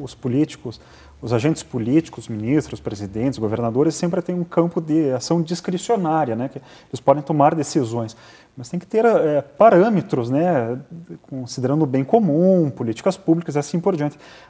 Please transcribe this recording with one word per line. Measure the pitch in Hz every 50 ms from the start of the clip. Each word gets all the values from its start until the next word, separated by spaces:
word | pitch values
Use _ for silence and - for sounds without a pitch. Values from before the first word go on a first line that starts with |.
Os | 143 120 -
políticos, | - - 127 117 139 156 151 - - - 123 - - - - - - - - - -
os | - 113 123
agentes | 113 113 156 156 - -
políticos, | - - 120 110 117 135 165 160 - - 120 - -
ministros, | 113 104 107 120 143 151 - - 117 98
presidentes, | - - 107 98 104 95 101 110 120 139 -
governadores, | 110 110 101 107 120 117 117 113 127 151 165 156
sempre | - 180 170 175 185 170
têm | - 180
um | 180 165
campo | 170 - 175 170 170 - 180
de | 160 151 151 160 156 135
ação | 127 120 - - 165 170 160
discricionária, | 165 175 170 - - 180 170 - - 233 208 175 156 160 160 151 127 113
né? | 113 127 139
Que | - 135
eles | - - - - - _ - 123
podem | - - 139 147 143
tomar | - 160 147 139 151 170
decisões, | 160 139 - - 160 127 110 117 120 113 110 - - - - - - - _ -
mas | 135 123 -
tem | - 180
que | -
ter, | - - 220 233
é, | 233 214 156 160 151 147 143 -
parâmetros, | - - - 208 226 208 175 196 233 214 170 131 - 147 131 117 120
né? | 131 147 170 180 170 131 113 113 123 131 139 - 170 170 170 - 165 - _ -
Considerando | 139 131 123 120 - 135 123 123 143 156 156
o |
bem | 131 127 131 135
comum, | - - 233 214 160 143 160 180 190 190 180 160 135
políticas | - - 120 113 110 - - 190 180 -
públicas | - 160 165 170 170 - 143
e | 147
assim | 143 - - 170
por | 170 202 185
diante. | 147 147 147 - - - - - - - -